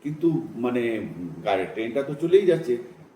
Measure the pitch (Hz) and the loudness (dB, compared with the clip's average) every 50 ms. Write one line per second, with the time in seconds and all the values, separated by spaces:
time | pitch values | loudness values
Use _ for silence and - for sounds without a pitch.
0 | - 147 156 - 170 165 151 - - - - 113 123 127 123 123 120 113 110 104 | -8 -8 -2 0 2 2 2 2 -2 -4 -6 -4 -2 0 0 0 0 0 -2 -2
1 | 90 80 80 85 90 82 78 82 85 104 98 95 92 - - 107 113 120 117 139 | -4 -8 -8 -10 -10 -10 -10 -4 -2 0 0 0 0 -2 -4 -6 -4 -2 -2 -2
2 | 135 - 147 - 165 165 180 202 202 175 165 - - 123 120 120 - - - - | -2 -4 -4 -4 4 6 6 6 6 6 2 2 2 0 -2 -2 -4 -8 -18 -20
3 | - - - | -20 -16 -6